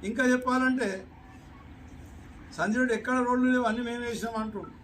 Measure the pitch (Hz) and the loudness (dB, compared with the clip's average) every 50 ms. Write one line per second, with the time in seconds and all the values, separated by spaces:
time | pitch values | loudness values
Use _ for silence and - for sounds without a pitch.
0 | - 196 226 247 262 254 254 254 247 254 247 254 254 262 254 254 247 202 190 190 | -4 -4 0 2 4 4 4 4 4 2 2 4 4 4 2 2 0 -2 -2 -4
1 | - - - - - - - - - - - - - - - - - - - - | -8 -12 -18 -20 -20 -20 -20 -20 -20 -18 -20 -18 -18 -18 -18 -18 -18 -18 -18 -18
2 | - - - - - - - - - - - - 165 190 220 247 254 254 226 220 | -18 -18 -18 -18 -18 -18 -18 -18 -18 -16 -6 -2 0 0 2 4 4 4 2 0
3 | - - 254 254 247 240 247 254 254 254 254 254 247 226 214 240 247 233 233 240 | 0 0 2 2 4 4 4 4 4 4 4 4 4 2 0 0 -2 -4 -4 -4
4 | 240 240 233 - - 233 226 220 220 220 214 202 170 - - - | -4 -4 -4 -4 -4 -4 -4 -2 -4 -4 -6 -8 -10 -10 -14 -18